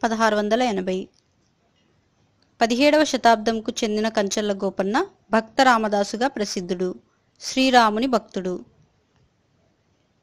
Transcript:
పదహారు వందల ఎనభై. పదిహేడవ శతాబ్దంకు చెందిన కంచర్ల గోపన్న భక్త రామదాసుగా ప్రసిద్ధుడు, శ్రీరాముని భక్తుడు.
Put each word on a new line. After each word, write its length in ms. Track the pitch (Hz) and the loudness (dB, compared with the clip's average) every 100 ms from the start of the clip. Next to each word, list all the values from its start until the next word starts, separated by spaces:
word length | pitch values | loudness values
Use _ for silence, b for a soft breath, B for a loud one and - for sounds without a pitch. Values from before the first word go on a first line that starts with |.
పదహారు 340 | 240 220 226 214 | -4 0 0 0
వందల 260 | 208 226 | 0 0
ఎనభై. 460 | 254 196 185 185 - _ _ _ _ _ _ _ _ _ _ _ _ _ _ - | 0 -2 -4 -6 -8 _ _ _ _ _ _ _ _ _ _ _ _ _ _ -4
పదిహేడవ 440 | 226 233 294 302 | -2 2 4 4
శతాబ్దంకు 680 | 294 247 233 220 214 226 214 - | 2 2 2 4 0 -4 -6 -4
చెందిన 240 | 226 214 220 | -4 -2 -2
కంచర్ల 440 | 220 202 220 208 | -2 -2 -2 -2
గోపన్న 540 | 196 196 190 190 247 392 _ _ | -2 -4 -4 -2 -2 -4 _ _
భక్త 300 | 220 226 - | -2 -2 2
రామదాసుగా 680 | 262 226 214 202 202 214 262 | 4 4 2 -2 -2 -2 -4
ప్రసిద్ధుడు, 720 | 262 202 208 175 180 185 - _ _ _ _ | -4 -6 -6 -6 -4 -4 -6 _ _ _ _
శ్రీరాముని 680 | - 262 262 247 226 214 262 | -6 0 4 4 4 2 -2
భక్తుడు. 580 | 233 - 202 185 180 - _ _ _ _ _ _ _ _ _ _ _ _ _ _ _ | -2 -4 -8 -8 -8 -12 _ _ _ _ _ _ _ _ _ _ _ _ _ _ _